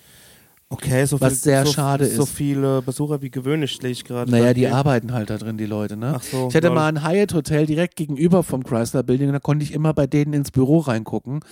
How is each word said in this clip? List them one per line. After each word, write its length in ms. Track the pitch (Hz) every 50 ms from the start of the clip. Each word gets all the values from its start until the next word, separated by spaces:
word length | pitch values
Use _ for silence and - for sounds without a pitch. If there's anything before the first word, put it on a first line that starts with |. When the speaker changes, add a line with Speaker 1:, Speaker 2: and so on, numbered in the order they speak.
| _ _ - - - - - _ _ _ _ _ _ -
Speaker 1:
Okay, 360 | 135 - - 139 127 127 143
so 160 | 139 147 135
Speaker 2:
Was 120 | 135 131 135
Speaker 1:
viel, 40 | 127
Speaker 2:
sehr 240 | - 151 135 135 135 147
Speaker 1:
so, 60 | 143
Speaker 2:
schade 340 | 160 143 139 139 135 143 110
Speaker 1:
so 160 | 107 113 143
Speaker 2:
ist. 80 | 135
Speaker 1:
viele 500 | - - 147 143 139 139 135 135 135 131
Besucher 400 | 127 135 127 - 147 147 151 139
wie 80 | 139 131
gewöhnlich, 480 | - 135 123 135 151 160 151 123 - -
sehe 120 | - 127
ich 120 | 123 - -
gerade 280 | - 123 120 120 123
Speaker 2:
Naja, 140 | 120 117 120
Speaker 1:
bei 80 | 123 123
Speaker 2:
die 60 | 123
Speaker 1:
dir. 120 | 127 - -
Speaker 2:
arbeiten 400 | 131 139 143 135 117 117 117 123
halt 160 | 120 107 101
da 80 | 110 101
drin, 220 | 104 110 110 107
die 80 | 110 104
Leute, 280 | 107 107 104 104 104
ne? 180 | 104 113 131 139
Speaker 1:
Ach 80 | 127 -
so, 240 | - - 131 127 127
Speaker 2:
Ich 60 | 123
hatte 120 | 160 160 175
Speaker 1:
lol. 80 | 165
Speaker 2:
mal 120 | 160 156 156
ein 200 | 160 151 147 170
Hyatt-Hotel 600 | 175 202 208 196 170 165 135 - 156 147 156 151
direkt 300 | 151 156 175 175 - -
gegenüber 440 | 156 143 147 131 165 180 180 185
vom 220 | 160 - 147 131 127
Chrysler 400 | - 131 113 117 113 - 135 120
Building 240 | 127 123 131 143 139
und 60 | 139
da 60 | 139
konnte 240 | - - 147 151 147
ich 100 | 143 -
immer 200 | 151 156 156 151
bei 140 | - 143 127
denen 260 | - 147 147 151 147
ins 160 | 147 139 -
Büro 300 | - 131 131 127 151 165
reingucken. 600 | 156 139 117 113 110 - - 107 - 117 135 156 - -